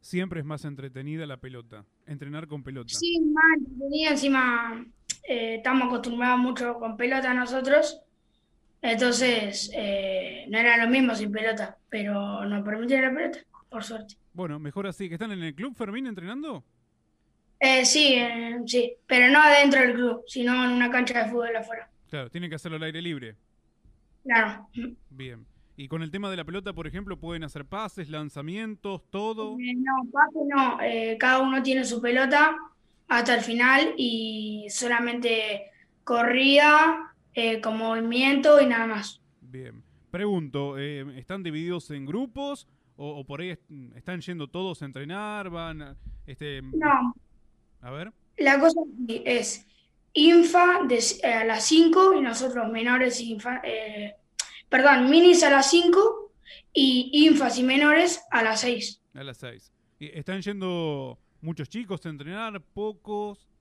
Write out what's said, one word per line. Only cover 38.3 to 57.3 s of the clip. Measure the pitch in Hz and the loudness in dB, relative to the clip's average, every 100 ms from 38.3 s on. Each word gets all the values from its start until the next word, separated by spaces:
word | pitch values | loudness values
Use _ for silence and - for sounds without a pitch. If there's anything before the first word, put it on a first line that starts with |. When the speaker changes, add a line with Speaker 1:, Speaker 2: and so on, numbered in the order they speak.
| 277 302 294 | 4 8 8
Speaker 2:
y | 262 | 6
nada | 233 226 | 2 -2
más. | 214 202 - _ _ | -6 -10 -16 _ _
Speaker 1:
Bien. | 127 131 127 113 _ _ _ | -20 -18 -18 -20 _ _ _
Pregunto, | 175 208 190 147 139 139 135 | -6 -2 -2 -4 -6 -6 -8
eh, | 143 143 139 131 | -10 -10 -14 -16
¿están | 120 196 | -14 -10
divididos | 170 151 170 175 - | -8 -8 -6 -8 -10
en | 147 135 | -14 -8
grupos | 190 262 254 285 277 _ _ _ _ | -6 -6 -8 -10 -10 _ _ _ _
o, | 143 | -14
o | 147 | -14
por | 135 143 | -12 -12
ahí | 180 | -10
est-, | 165 _ 147 123 | -12 _ -20 -20
están | 117 147 180 | -18 -12 -12
yendo | 165 175 143 | -10 -10 -10
todos | 175 190 165 | -8 -8 -8
a | |
entrenar? | 139 131 143 185 214 208 190 | -12 -12 -12 -10 -10 -10 -10
Van | 170 165 160 | -10 -12 -12
a, | 143 139 - - - | -16 -18 -18 -18 -18
este, | 131 147 135 | -14 -12 -12
Speaker 2:
No. | 131 311 302 269 247 - _ _ _ _ _ _ | -6 -2 2 2 0 -8 _ _ _ _ _ _
Speaker 1:
a | 123 | -16
ver. | 139 190 _ _ - | -14 -16 _ _ 0
Speaker 2:
La | 277 277 | 2 6
cosa | 320 330 302 220 240 | 6 4 -6 -8 -8
es, | 226 - 240 - - _ _ _ _ _ | -6 -4 -4 -4 -10 _ _ _ _ _
infa | - 311 339 339 349 359 359 269 | 4 8 8 8 6 6 4 2
de, | 240 - - | 0 0 -2
eh, | 254 | -2
a | 226 | 0
las | 226 214 - | -2 -2 4
cinco | 311 330 349 381 | 8 8 8 8
y | 320 | 6
nosotros | 254 226 254 247 220 | 2 -2 -4 -2 -4
menores, | 226 240 247 254 240 | -2 0 2 2 -2
infa-, | 233 214 226 254 | -8 -8 -8 -8
eh, | - 226 214 214 208 - _ - - - - | -6 -8 -8 -10 -12 -14 _ -12 -12 -12 0
perdón, | 254 277 262 254 | 4 6 6 6
minis | 320 359 349 | 8 10 8
a | 294 | 8
las | 277 269 | 6 6
cinco | 339 349 349 440 - - _ - - _ | 4 6 6 4 0 -12 _ -20 -20 _
y | - 269 254 254 294 | 2 4 2 2 6
infas | 320 | 6